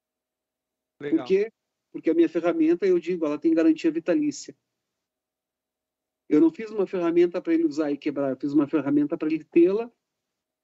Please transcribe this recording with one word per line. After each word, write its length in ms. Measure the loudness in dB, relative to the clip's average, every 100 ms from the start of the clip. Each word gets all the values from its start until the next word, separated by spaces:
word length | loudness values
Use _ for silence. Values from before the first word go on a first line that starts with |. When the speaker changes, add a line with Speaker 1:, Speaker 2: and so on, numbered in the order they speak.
| _ _ _ _ _ _ _ _ _ _
Speaker 1:
Legal. 180 | -4 -4
Speaker 2:
Por 80 | 0
quê? 260 | 0 0 -8 _ _ _
Porque 180 | -6 0
a 40 |
minha 140 | 2 2
ferramenta, 580 | 0 -2 0 2 2 2
eu 120 | 0
digo, 280 | -2 -4 -4
ela 120 | -2
tem 160 | 0
garantia 360 | 2 2 2 0
vitalícia. 680 | -2 -2 -2 -2 -6 -14 -20 _ _ _ _ _ _ _ _ _ _ _ _ _ _ _ _ 0
Eu 120 | 2
não 100 | 4
fiz 200 | 0 -6
uma 160 | -4 -4
ferramenta 540 | -2 0 2 2 0
pra 140 | -2
ele 100 | 0
usar 260 | 0 -2 -4
e 80 | -4
quebrar, 320 | -6 -4 -4
eu 60 | -4
fiz 160 | -2
uma 140 | 0 0
ferramenta 500 | -2 0 0 0 -2
pra 120 | -4
ele 160 | -4
tê-la 460 | 0 2 4 2 -6 -14 _ _ _ _ _ _